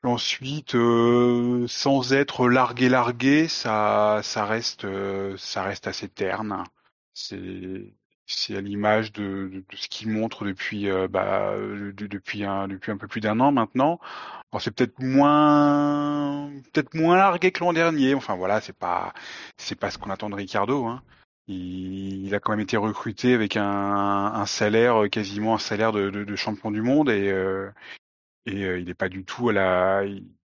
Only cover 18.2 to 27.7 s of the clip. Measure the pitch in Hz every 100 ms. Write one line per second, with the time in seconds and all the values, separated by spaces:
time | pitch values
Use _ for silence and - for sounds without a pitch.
18.2 | - 95 92 107 - 95 90 90 90 -
19.2 | - - - _ - 101 101 - 104 95
20.2 | 107 101 98 107 101 139 117 123 _ _
21.2 | _ _ - 95 90 92 92 95 98 98
22.2 | 98 101 - 107 104 113 107 104 117 104
23.2 | 127 123 104 110 101 101 101 101 101 101
24.2 | 101 110 101 - 107 110 120 113 104 110
25.2 | 101 101 110 110 - 104 113 107 98 101
26.2 | 101 101 - 107 110 107 117 143 147 107
27.2 | 98 95 95 95 98